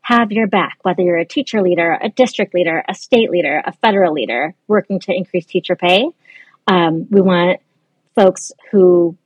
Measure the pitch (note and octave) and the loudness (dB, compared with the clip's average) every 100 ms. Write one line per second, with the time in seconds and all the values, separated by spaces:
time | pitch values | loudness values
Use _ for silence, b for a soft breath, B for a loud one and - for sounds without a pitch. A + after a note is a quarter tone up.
0 | - A#3+ A3+ G#3 A3 G3+ D#3 - F#3+ F3+ | 0 0 2 -2 0 0 -2 -4 -4 0
1 | F3+ E3+ E3+ - C4+ A3 F#3 E3+ E3+ D#3+ | 0 0 -2 -6 -4 -2 0 0 0 -2
2 | A3 - B3+ - G3+ F3+ E3+ D#3+ - F#3+ | -4 0 -2 0 -4 -2 -2 -2 -6 -12
3 | - A#3+ A3+ F3 D#3 D3 - - A3+ G3 | -2 0 0 0 -2 -2 -6 -2 0 2
4 | F3+ D3+ A2 A#2+ D3 - _ G#3+ - G3 | 0 0 -4 -4 -6 -10 _ -2 -2 -8
5 | - F3+ F3+ F3+ E3 F#3 - F3+ F3 F#3 | -4 -6 -4 -6 -4 -6 -4 -4 0 0
6 | C#4+ - b b b b - F#3 E3 E3 | 0 -6 b b b b -2 0 2 -2
7 | - G3+ F#3+ F3 F3 - _ _ _ _ | 0 2 4 2 0 -2 _ _ _ _
8 | _ - F#3+ F#3 - - - G#3 F3+ F3 | _ 2 2 2 -12 -18 -2 4 4 4
9 | E3+ E3+ | 0 -4